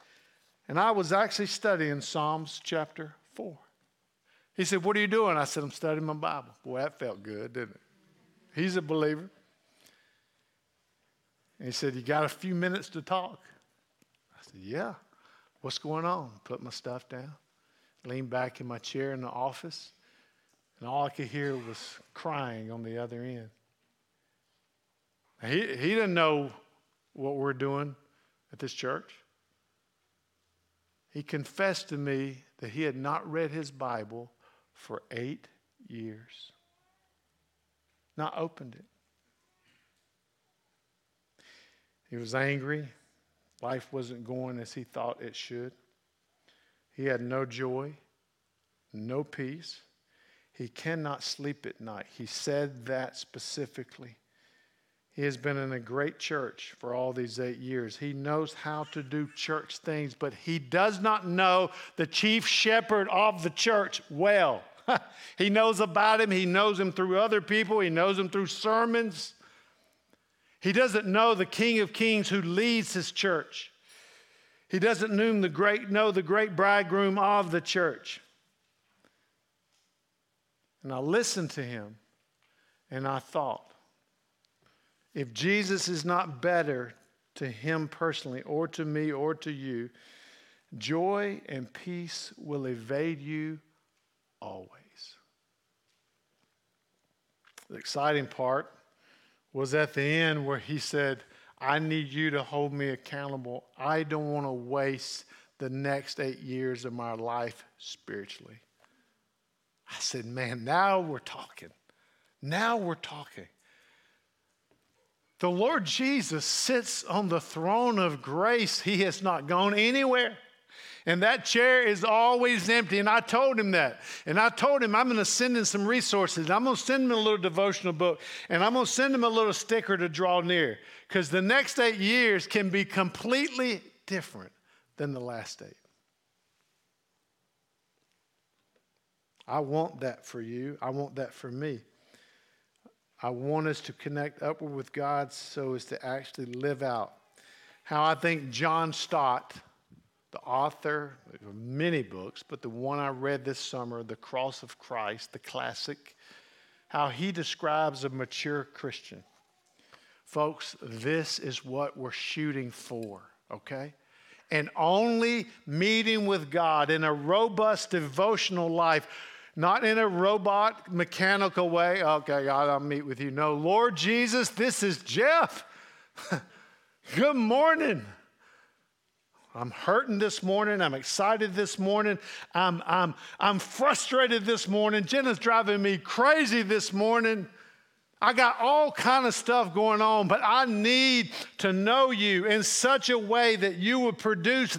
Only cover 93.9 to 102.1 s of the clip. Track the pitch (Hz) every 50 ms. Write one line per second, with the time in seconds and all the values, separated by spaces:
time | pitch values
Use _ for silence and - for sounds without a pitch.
93.9 | _ _ _ _ _ _ _ _ _ - - 98 - - - - - - _ _
94.9 | _ - - - - _ _ _ _ _ _ _ _ _ _ _ _ _ _ _
95.9 | _ _ _ _ _ _ _ _ _ _ _ _ _ _ _ _ _ _ _ _
96.9 | _ _ _ _ _ _ _ _ _ _ _ _ _ - - - - - - -
97.9 | - 147 143 151 151 143 135 - - - 127 127 131 143 - - - _ _ _
98.9 | _ _ _ _ _ _ _ _ _ _ _ _ - 135 135 127 143 151 151 147
99.9 | - 147 139 147 156 160 165 160 156 151 139 139 139 123 - - 151 143 - -
100.9 | - 147 143 139 135 - - - - - - - _ - 131 135 143 156 160 156
101.9 | 156 160 151 135